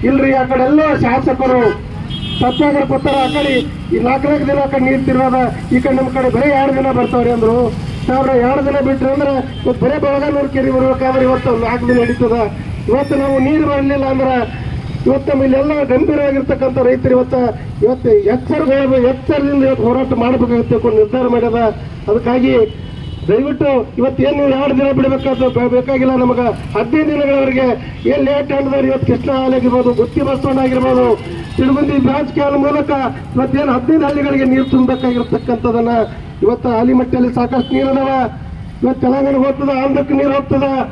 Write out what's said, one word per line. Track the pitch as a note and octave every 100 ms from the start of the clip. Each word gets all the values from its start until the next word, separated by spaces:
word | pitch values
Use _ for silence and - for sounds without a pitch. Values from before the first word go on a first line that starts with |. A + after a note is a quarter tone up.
| A#3
ಇಲ್ರಿ, | C4+ C4+ C4
ಆ | B3+
ಕಡೆ | B3+ C4
ಎಲ್ಲ | D4+ D#4 C#4
ಶಾಸಕರು | A#3+ B3 B3+ C4 C4+ B3+ A3+ - - - - - - -
ಸತ್ಯಾಗ್ರಹ | B3 B3 D4 C#4+ C4+
ಕೊಟ್ಟಾರ, | C4+ C4+ C4+ B3+
ಆ | D4
ಕಡೆ | C#4+ C4 G#3 - -
ಈ | A3+ A#3+
ನಾಲ್ಕು | C4+ C#4+ D4 C4+
ದಿನ | C#4+ C#4
ಆ |
ಕಡೆ | C#4 C4
ನೀರು | C4+ C4
ತಿರ್ಗಾದ, | B3+ C4 B3+ B3 - - B3+
ಈ |
ಕಡೆ | C4+ C4
ನಮ್ಮ | C4 B3+
ಕಡೆ | B3+ A#3
ಬರೀ | C#4+ C#4
ಎರಡು | C#4 C4+
ದಿನ | C4+ B3
ಬರ್ತಾವ್ರಿ | A#3+ B3 A#3+ A#3+
ಅಂದ್ರು. | A3 A#3+ A#3+ - - - -
ಸಾವಿರ | B3+ C4+ C4 A#3+
ಎರಡು | C#4 C#4
ದಿನ | C#4 C4
ಬಿಟ್ರಿ | C4+ B3+ C4+
ಅಂದ್ರೆ | C#4+ C4+ B3+ -
ಇವತ್ತು | - A#3+
ಬರೀ | B3 D4+ C#4+
ಬೆಳಗಾನೂರು | C#4 D4 C#4+ C4+ C4+
ಕೆರೆ | C4 C4
ಬರ್ಬೇಕಾದ್ರೆ | C4 B3+ C4 C4 B3+
ಇವತ್ತು | B3+ C4
ಒಂದು | A3+ A3+
ನಾಲ್ಕು | A#3+ A#3+
ದಿನ | B3
ನಡೀತದ. | A#3+ B3 A#3+ A#3 G#3+ - - - -
ಇವತ್ತು | B3 C#4+ C#4
ನಾವು | C4+ C4+ C4
ನೀರು | D#4 D4+
ಬರಲಿಲ್ಲ | C#4+ C#4 C#4 C4+
ಅಂದ್ರೆ | C4 C4 B3+ A3+ - - - - - -
ಇವತ್ತು | C4+ C4+
ನಮ್ಮ | C#4 C4+
ಇಲ್ಲೆಲ್ಲ | C4 C#4+ D4+ C#4
ಗಂಭೀರವಾಗಿರ್ತಕ್ಕಂಥ | B3+ - D4 C#4+ C4+ C4 C4 C4 B3+ B3
ರೈತರು | B3+ C4 B3+
ಇವತ್ತು, | B3+ B3+ A#3+ G#3 - -
ಇವತ್ತು | A3 B3+ B3 G#3 G3+
ಎಚ್ಚರಗೊಳ್ಳಬೇಕು, | B3 - D4+ D4+ C4+ C4+ C4 B3
ಎಚ್ಚರದಿಂದ | B3+ - D4 C#4 C#4+ C4
ಇವತ್ತು | C4 A3+
ಹೋರಾಟ | B3+ C4 B3
ಮಾಡ್ಬೇಕಾಗುತ್ತೆ | A#3 B3+ A#3 A#3+ A3+ A#3
ಅಂತ | A#3+ G#3+
ನಿರ್ಧಾರ | G#3+ B3+ B3 A#3+
ಮಾಡ್ಯದ. | A#3 A3+ A3+ - - - -
ಅದಕ್ಕಾಗಿ | G#3+ A#3 B3 B3+ B3+ A3 - - - - - D#3+
ದಯವಿಟ್ಟು | G#3 C#4 C#4 C#4+ C4+ A3 -
ಇವತ್ತೇನು | B3+ C4 C4 C#4+
ನೀವು | C#4+ C4
ಎರಡು | C#4 B3+
ದಿನ | C#4 C4
ಬಿಡಬೇಕಾದ | C4+ C4 C4+ B3 B3+ B3
ಬೇ-, | B3 B3
ಬೇಕಾಗಿಲ್ಲ | B3+ C4+ C4 C4
ನಮಗೆ. | B3 A#3+ A#3+ G3+ - G#3
ಹದಿನೈದು | A3+ D#4 D4+
ದಿನಗಳವರೆಗೆ | D4 C#4+ C#4 C4+ B3+ C4 A3 - - A3+
ಏನ್ | C#4 C4+
ಲೇಟ್ | C#4+ C#4+
ಮಾಡಿದ್ರೆ | C#4 C#4 C4+ C4
ಇವತ್ತು | C4 C4
ಕೃಷ್ಣ | B3 C#4+ C4+
ಹಾಲ್ | C4 B3+
ಆಗಿರ್ಬೋದು, | B3 B3 B3 A#3+
ಗುತ್ತಿ | A#3+ - C4+
ಬಸವಣ್ಣ | C4+ C4+ C4 C4
ಆಗಿರ್ಬೋದು, | B3+ B3+ B3+ B3 A3 - - - -
ತಿರುಗುಂದಿ | C4 C#4 D4 C#4 B3+
ಬ್ರಾಂಚ್ | C#4 D4 -
ಕ್ಯಾನ್ | C#4+ C#4 C#4
ಮೂಲಕ | D4 D4 C#4+ B3+ - - B3
ಇವತ್ತೇನು | B3+ C4+ C#4+ B3+
ಹದಿನೈದು | A#3+ D#4+ C#4+
ಹಳ್ಳಿಗಳಿಗೆ | D4 C#4+ C4+ C4
ನೀರು | C4 B3+
ತುಂಬಬೇಕಾಗಿರ್ತಕ್ಕಂಥದನ್ನ | C4 B3+ B3+ B3+ A#3+ A#3 A3 - A#3 A#3+ A#3 A#3 A#3 G#3+ - - -
ಇವತ್ತು | - B3 B3+ A3+
ಆಲಿಮಟ್ಟಿಯಲ್ಲಿ | A#3+ B3+ B3+ B3+ B3 B3
ಸಾಕಷ್ಟು | A#3+ B3+ B3 C4
ನೀರು | C4+
ಅದಾವ. | C4+ C4+ C4+ B3 - - - - -
ಇವತ್ತು | A#3+ B3+
ತೆಲಂಗಾಣ | B3+ C4+ C#4 C#4
ಹೋಗ್ತದ, | C4+ C4+ C#4 C4+
ಆಂಧ್ರಕ್ಕೆ | C4+ C4+ C#4 C#4
ನೀರು | C#4 C#4
ಹೋಗ್ತದ | C4+ C4+ C#4 C4+ A#3+